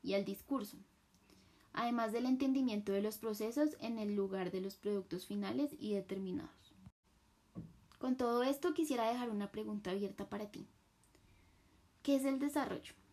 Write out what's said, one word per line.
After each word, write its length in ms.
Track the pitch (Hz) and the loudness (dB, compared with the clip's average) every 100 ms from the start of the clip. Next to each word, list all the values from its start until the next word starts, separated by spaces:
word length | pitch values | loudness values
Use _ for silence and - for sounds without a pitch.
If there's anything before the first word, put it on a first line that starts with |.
y 140 | - 202 | 0 0
al 100 | 196 | 0
discurso, 520 | 196 - 269 202 - - _ _ _ _ - - - - | -6 -4 -4 -4 -12 -20 _ _ _ _ -20 -20 -20 -10
además 400 | - 240 240 220 | -2 0 2 0
del 140 | 233 254 | 2 2
entendimiento 640 | 262 269 269 254 208 208 | 4 4 4 4 2 2
de 100 | 196 | 2
los 160 | 214 214 | 2 -2
procesos 600 | 226 214 220 233 302 302 | -4 -2 0 4 2 2
en 180 | 233 226 | -6 -2
el 160 | 208 208 | 0 0
lugar 360 | 196 190 180 | 0 0 -2
de 100 | 190 | -2
los 140 | 190 - | -4 -4
productos 500 | 208 202 190 180 - | -2 -2 -2 -8 -4
finales 460 | 202 196 247 294 - | -4 -2 0 -2 -2
y 140 | 208 | -2
determinados. 800 | 202 190 190 190 180 - - - - - _ _ _ _ _ _ - - - - - | -2 -2 -6 -4 -4 -8 -16 -20 -20 -20 _ _ _ _ _ _ -14 -14 -18 -20 -4
Con 200 | 254 254 | 0 2
todo 260 | 240 240 | 4 4
esto, 300 | 254 277 359 | 4 2 2
quisiera 340 | 339 311 247 226 | 2 2 2 2
dejar 220 | 247 240 | 0 -2
una 200 | 208 202 | -2 -4
pregunta 420 | 214 214 208 196 | -4 -4 -4 -2
abierta 360 | 196 196 202 196 | -2 -2 -6 -8
para 240 | 202 208 | -6 -8
ti. 160 | - - - _ _ _ - - - - - _ - _ _ | -10 -14 -20 _ _ _ -20 -20 -20 -20 -20 _ -20 _ _
¿Qué 160 | - 277 | 2 4
es 80 | 269 | 4
el 120 | 269 | 2
desarrollo? 560 | 285 285 262 190 - - - | 2 0 0 -4 -8 -20 -20